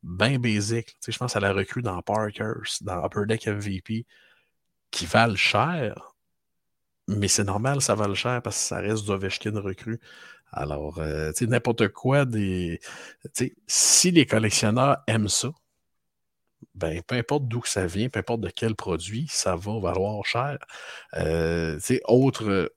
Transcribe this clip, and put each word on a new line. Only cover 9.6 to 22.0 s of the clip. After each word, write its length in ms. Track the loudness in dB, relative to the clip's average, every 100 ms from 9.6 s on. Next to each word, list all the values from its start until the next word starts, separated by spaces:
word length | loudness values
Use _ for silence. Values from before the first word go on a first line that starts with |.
recrue. 400 | -4 -6 -6 -8 -10 -20 -20 -20 _
Alors, 480 | -6 -4 -4 -6 -4
euh, 320 | -4 -2 -4
tu 120 | -2
sais, 20 | 0
n'importe 420 | 0 0 2 0
quoi 360 | 0 2 2
des, 560 | 2 0 0 0 -2 -6 -10 -18 -18 -18 -10
tu 120 | -6 -6
sais, 80 | -6 -4
si 440 | 2 4 6 6
les 140 | 6
collectionneurs 760 | 6 4 2 2 2 4 4 2 2
aiment 220 | 0 2
ça, 220 | 0 -2 -8 _ _ _ _ _ _ _ _ _ _ -20
ben, 280 | -6 -4 -4
peu 140 | -4 -4
importe 300 | 0 0 0
d'où 120 | -4
que 80 | -2
ça 180 | -2 0
vient, 220 | 0 -2
peu 100 | -2
importe 200 | -2 -2
de 100 | -4
quel 240 | -2 -2
produit, 520 | -2 -2 -4 -4 -6 -4
ça 280 | -2 0 -2
va 220 | -2 -2
valoir 460 | 0 0 0 -2
cher. 340 | -2 -2 -2 -4 -12 -18 -16 -16 -8
Euh, 640 | -2 0 2 2 2 0 -2
tu 60 |
sais, 180 | 0 0